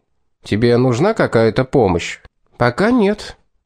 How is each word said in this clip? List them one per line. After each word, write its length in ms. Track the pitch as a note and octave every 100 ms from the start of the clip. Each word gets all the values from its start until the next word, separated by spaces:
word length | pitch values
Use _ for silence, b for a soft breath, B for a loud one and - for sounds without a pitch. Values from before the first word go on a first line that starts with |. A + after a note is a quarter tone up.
| _ _ _ _
Тебе 340 | - G#2 A#2+ A#2+
нужна 360 | B2+ A#2+ F#3+
какая-то 500 | A3+ C#3 A#2 A2+ G#2
помощь?» 560 | C3 D3 G#2 E2+ - - - _ _ -
«Пока 340 | A#2+ - G#3
нет. 460 | B3 G3 G#3 - - _ _